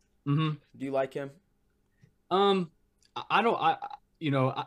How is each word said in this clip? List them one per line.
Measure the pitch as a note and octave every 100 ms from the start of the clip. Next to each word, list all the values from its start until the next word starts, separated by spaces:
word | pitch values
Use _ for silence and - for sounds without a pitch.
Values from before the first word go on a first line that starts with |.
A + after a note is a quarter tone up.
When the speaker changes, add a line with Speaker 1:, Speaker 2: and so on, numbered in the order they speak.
| _ _ C#3+
Speaker 1:
Mm-hmm. | D3 D#3 D3 _ A#2
Speaker 2:
Do | C3+
you |
like | C3+ C3+
him? | C#3+ C#3 C#3+ _ _ _ _ _ _ _ _ -
Speaker 1:
Um, | F#3 G3+ F#3+ E3+ _ _ _ _ B2
I, | -
I | E3+
don't, | A3+ F3
I, | D#3+ - - - _ -
you | D#3
know, | C3+ C3
I, | -